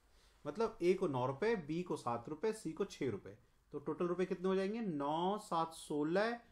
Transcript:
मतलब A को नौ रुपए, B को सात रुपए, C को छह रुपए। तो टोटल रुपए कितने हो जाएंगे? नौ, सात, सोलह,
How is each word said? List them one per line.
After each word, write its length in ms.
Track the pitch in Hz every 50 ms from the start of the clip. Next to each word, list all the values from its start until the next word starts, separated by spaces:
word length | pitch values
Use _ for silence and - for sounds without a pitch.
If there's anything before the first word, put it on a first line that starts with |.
| _ - - - - - - - - 147
मतलब 320 | - 202 226 214 - -
A 180 | 175 175 190 180
को 100 | 196 165
नौ 180 | 135 127 123
रुपए, 420 | 131 135 131 208 220 233 196 151 139
B 120 | 156 170 175
को 120 | - 165
सात 340 | 143 - 127 117 113 - 143
रुपए, 240 | 151 147 - 220 220
C 200 | 220 - 165 160
को 120 | - 202
छह 240 | - - - 147 127
रुपए। 280 | 104 95 - 95 101 - - _ _ _ _ _
तो 80 | - 147
टोटल 280 | - 165 156 - 170 175
रुपए 180 | 175 175 185
कितने 220 | 180 190 170 175 190
हो 80 | 190
जाएंगे? 260 | 190 190 190 214 240
नौ, 560 | 226 196 160 143 139 143 156 165 175 190 202 214
सात, 360 | 208 - 180 165 165 165 -
सोलह, 680 | - - - 156 147 151 156 170 196 214 226 240 233 - -